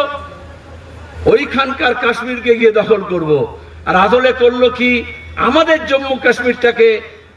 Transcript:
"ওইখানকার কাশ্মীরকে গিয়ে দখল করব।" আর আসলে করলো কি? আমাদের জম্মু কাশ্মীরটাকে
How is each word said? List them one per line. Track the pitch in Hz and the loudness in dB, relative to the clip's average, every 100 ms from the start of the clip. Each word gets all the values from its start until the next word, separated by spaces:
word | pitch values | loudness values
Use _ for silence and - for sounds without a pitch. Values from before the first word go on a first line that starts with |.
| 285 - - - - - - - - - - - - | -2 -6 -12 -16 -18 -20 -20 -20 -20 -20 -18 -6 2
"ওইখানকার | 220 - 247 262 247 254 | 2 0 -4 -4 -2 -2
কাশ্মীরকে | 240 226 226 240 247 233 233 | -2 -2 -4 -6 -4 0 2
গিয়ে | 226 | 4
দখল | 214 185 214 | 2 2 0
করব।" | 175 180 156 147 113 - - - - | 0 -4 0 0 -2 -8 -18 -12 -2
আর | 180 | 2
আসলে | 202 247 254 | 4 4 2
করলো | 247 240 247 247 | 2 2 4 2
কি? | 233 247 240 - - - - | 2 0 0 -4 -14 -14 -4
আমাদের | 226 294 330 311 311 | 0 2 2 0 0
জম্মু | 269 269 262 | -2 -2 -2
কাশ্মীরটাকে | 247 240 254 240 240 233 226 214 - - - | 0 0 0 0 0 4 2 2 -4 -18 -20